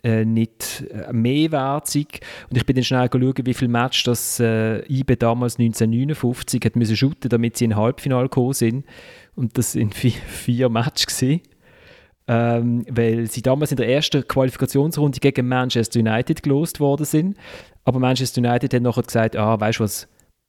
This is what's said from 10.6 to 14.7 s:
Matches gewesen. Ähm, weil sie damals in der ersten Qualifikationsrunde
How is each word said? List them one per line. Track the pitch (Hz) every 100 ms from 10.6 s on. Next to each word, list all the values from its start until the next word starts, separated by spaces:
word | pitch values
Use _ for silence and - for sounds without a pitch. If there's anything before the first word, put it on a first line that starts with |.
| 127
Matches | 113 120 - -
gewesen. | - 131 160 - _ _ - - - _ _ -
Ähm, | 117 117 117 120 120 113
weil | 117 117 113 113
sie | -
damals | 127 135 151
in | 135
der | 117
ersten | 135 - 147 123
Qualifikationsrunde | 135 131 - 131